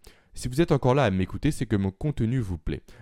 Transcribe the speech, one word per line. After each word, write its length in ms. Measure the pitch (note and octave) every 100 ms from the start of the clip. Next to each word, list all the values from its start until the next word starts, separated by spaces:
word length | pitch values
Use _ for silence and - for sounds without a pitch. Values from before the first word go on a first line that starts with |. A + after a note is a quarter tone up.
| - - _
Si 140 | - B2+
vous 120 | B2+
êtes 120 | E3+
encore 240 | C#3+ B2+ C3+
là 100 | B2
à 60 |
m'écouter, 400 | F#2+ F#2 - D3
c'est 140 | - A2
que 100 | G#2
mon 160 | G2
contenu 480 | - D3+ - A2+ C3
vous 180 | G#2 E2+
plaît. 240 | - D2 - -